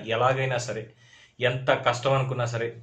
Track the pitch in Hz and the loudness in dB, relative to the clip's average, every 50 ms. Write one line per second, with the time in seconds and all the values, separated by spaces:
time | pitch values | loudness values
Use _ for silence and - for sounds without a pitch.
0 | - 110 110 113 123 131 131 131 135 131 127 120 - - 104 110 107 - - _ | -4 -2 0 2 4 2 2 2 0 0 -2 -2 -4 -4 -6 -8 -8 -10 -16 _
1 | _ _ - - - _ _ - 120 120 123 131 131 135 135 123 - 123 117 - | _ _ -20 -20 -20 _ _ -2 0 0 0 0 2 2 0 2 2 0 0 2
2 | - 135 135 135 131 131 131 123 120 117 120 113 117 117 - - | 2 2 2 2 2 0 -2 -2 -2 -2 -2 -4 -4 -4 -6 -4